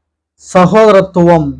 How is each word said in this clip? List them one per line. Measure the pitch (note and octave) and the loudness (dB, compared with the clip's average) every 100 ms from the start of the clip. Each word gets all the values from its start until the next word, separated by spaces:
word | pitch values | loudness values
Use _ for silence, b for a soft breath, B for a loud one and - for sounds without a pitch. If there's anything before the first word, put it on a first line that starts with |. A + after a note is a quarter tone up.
| _ _ _ _ | _ _ _ _
சகோதரத்துவம் | - F#3+ F3+ A3 A3 F#3+ F#3+ F3+ E3+ E3 C#3+ | -6 -2 0 2 2 2 0 -2 0 0 -2